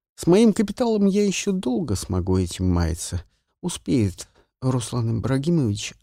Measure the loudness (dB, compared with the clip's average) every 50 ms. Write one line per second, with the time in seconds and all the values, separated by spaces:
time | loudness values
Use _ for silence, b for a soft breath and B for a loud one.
0 | _ _ _ -4 2 4 6 6 6 6 4 2 0 -2 -2 -2 -2 0 2 2
1 | 2 2 4 2 2 0 0 -2 -2 -2 -2 -2 -2 -2 -2 -2 -2 -2 -4 -4
2 | -4 -2 -2 -2 0 0 0 0 0 -2 -2 -2 0 2 2 2 2 0 -2 -4
3 | -6 -8 -8 -8 -8 _ _ _ _ _ _ _ -10 -8 -8 -8 -4 -2 0 2
4 | 0 0 -2 -6 -16 _ _ _ _ _ _ -6 -4 -2 -2 -2 -2 -4 -4 -2
5 | -2 -2 -2 -2 -2 0 -2 0 0 0 0 2 2 0 -2 -2 -6 -10 -12 _